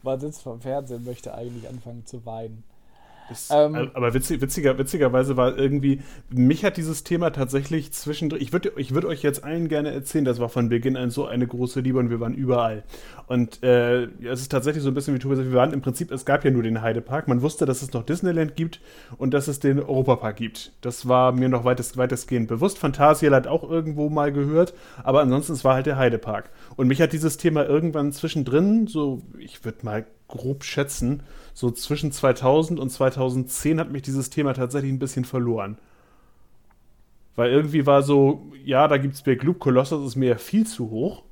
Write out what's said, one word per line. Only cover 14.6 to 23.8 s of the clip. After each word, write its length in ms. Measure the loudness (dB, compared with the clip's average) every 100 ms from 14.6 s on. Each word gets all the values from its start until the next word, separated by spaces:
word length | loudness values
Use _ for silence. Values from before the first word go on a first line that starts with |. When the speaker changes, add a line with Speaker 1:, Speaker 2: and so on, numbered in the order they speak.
| 0 0
Speaker 2:
so 60 | 0
ein 40 |
bisschen, 180 | -2 -2
wie 60 | -2
Tobi 160 | 0
sagt, 140 | -2 2
wir 60 | 4
waren 140 | 4
im 100 | 2
Prinzip, 300 | -4 -4 -6
es 120 | -6
gab 200 | 0 2
ja 80 | 4
nur 100 | 2
den 200 | 2 0
Heidepark, 440 | 0 -2 -4 -4 0
man 160 | 0
wusste, 240 | 0 0 0
dass 160 | 0
es 100 | -4
noch 120 | -8
Disneyland 500 | -4 -2 0 0 -2
gibt 260 | -2 -6 -6 -20 -20 -20 -6
und 160 | 0
dass 140 | 0 -2
es 100 | -2
den 220 | 0 0
Europapark 560 | 0 0 2 2 0 -6
gibt. 340 | -10 -10 -18 _
Das 280 | -10 -8 2
war 240 | 4 6
mir 160 | 4 2
noch 160 | 2
weitest-, 320 | 2 0 -2 -2
weitestgehend 500 | 0 -2 -2 -2 -2
bewusst. 320 | 0 0 0
Phantasialand 720 | -4 4 6 6 6 6 4
auch 200 | -4 -2
irgendwo 400 | -2